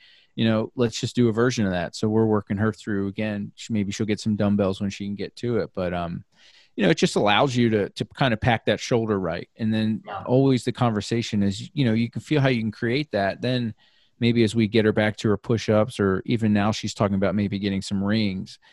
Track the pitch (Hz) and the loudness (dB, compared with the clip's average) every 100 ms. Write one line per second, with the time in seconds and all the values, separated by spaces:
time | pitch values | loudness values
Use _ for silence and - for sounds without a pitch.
0 | _ _ _ - 113 110 110 - 120 - | _ _ _ -2 0 2 -2 -2 -2 -2
1 | 123 - 120 110 123 120 101 90 82 - | -4 2 2 2 0 0 0 0 -4 -4
2 | 110 110 113 107 - 101 110 104 - 101 | 0 2 2 2 0 -2 -2 -4 -4 -4
3 | 98 98 107 104 104 - - 113 98 - | -4 -4 -6 -6 -8 -12 -4 -2 -2 -4
4 | 110 104 - 104 104 101 95 95 101 - | -2 -2 -2 0 2 2 2 -2 -4 -6
5 | 101 101 95 - 120 113 82 - 90 87 | -8 -8 -10 -8 -4 -2 -2 -4 -4 -4
6 | 85 87 - _ - - _ - 196 160 | -4 -8 -12 _ -20 -20 _ 0 2 2
7 | 180 - 104 104 139 123 120 110 87 - | 0 2 2 4 2 2 2 2 -2 -6
8 | - - 139 110 127 113 - 104 - 123 | -8 0 0 2 2 2 2 -2 0 0
9 | 110 101 87 85 - - 110 110 110 104 | 0 -2 -2 -6 -8 -6 -2 0 0 -2
10 | 104 104 - 127 135 127 - - 120 104 | -6 -10 0 4 4 2 0 0 0 0
11 | - 117 113 107 101 101 120 147 127 110 | -2 -4 -2 0 0 -2 -6 -2 0 2
12 | 117 - - 151 135 120 110 - 117 127 | -2 -6 -2 2 2 0 -2 -4 -2 -2
13 | 151 104 98 87 117 127 117 - _ _ | -2 -2 -2 -2 -2 -2 -4 -8 _ _
14 | _ - 117 117 110 117 107 113 107 107 | _ -2 2 4 2 2 2 4 4 4
15 | 107 104 113 98 - 113 - 107 110 - | 0 0 0 0 0 -2 2 2 2 0
16 | 98 92 - 117 110 104 101 110 107 - | 0 0 -2 0 2 2 2 -2 -6 -2
17 | 101 98 98 98 101 101 101 98 - 98 | 0 0 0 0 -2 -2 -4 -4 -4 -4
18 | 98 110 104 95 - - _ | 0 0 -2 -4 -10 -16 _